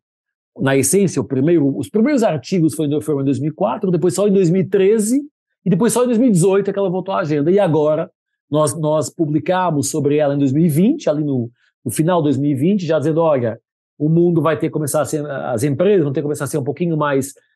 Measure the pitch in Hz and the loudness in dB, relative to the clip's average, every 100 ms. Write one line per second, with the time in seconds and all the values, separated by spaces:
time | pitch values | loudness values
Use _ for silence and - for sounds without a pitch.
0 | _ _ _ _ _ - 135 139 131 190 | _ _ _ _ _ -6 0 2 2 2
1 | 196 - - 131 143 170 139 139 - 214 | 0 0 -4 0 2 2 2 -2 -4 0
2 | 233 285 214 156 - 190 160 - 151 147 | 2 2 0 -2 -4 0 0 0 -2 -2
3 | 151 143 135 127 147 147 202 247 190 175 | -2 -2 -2 -2 -4 -4 -4 -2 -2 0
4 | 180 175 208 196 175 185 190 202 190 220 | 0 0 2 2 2 2 2 2 4 2
5 | 208 262 294 _ _ _ - 170 233 220 | 2 -2 -4 _ _ _ -2 2 2 2
6 | 247 226 262 185 190 196 202 196 196 185 | 2 2 4 4 4 2 0 -2 -2 -2
7 | 185 196 175 151 143 196 190 156 151 156 | -4 -4 -2 0 2 2 2 2 0 0
8 | - _ _ _ - 147 151 156 151 156 | -4 _ _ _ -4 0 0 0 -2 -2
9 | 143 - 156 151 156 180 180 151 127 156 | -2 -4 -2 -2 -2 0 0 -2 -2 -2
10 | 143 147 147 143 139 139 175 143 202 330 | 0 2 0 0 0 2 2 2 2 0
11 | - 151 151 131 117 - _ _ - - | -2 -2 -2 -4 -4 -10 _ _ -8 -2
12 | 160 180 151 131 147 135 156 208 165 156 | 0 2 2 0 0 0 0 0 0 -2
13 | 147 156 165 139 117 110 _ _ _ - | 0 0 2 0 -2 -6 _ _ _ -4
14 | 147 160 175 165 151 151 156 151 151 156 | 0 2 2 2 0 0 -2 -4 -4 -2
15 | 143 156 147 139 147 120 143 131 190 202 | -2 -4 -6 -8 -4 -2 -2 0 2 2
16 | 143 139 143 147 139 151 135 139 175 156 | 2 -2 -4 -4 -4 -6 -4 -4 -2 -2
17 | 147 139 135 - _ | 0 0 -2 -8 _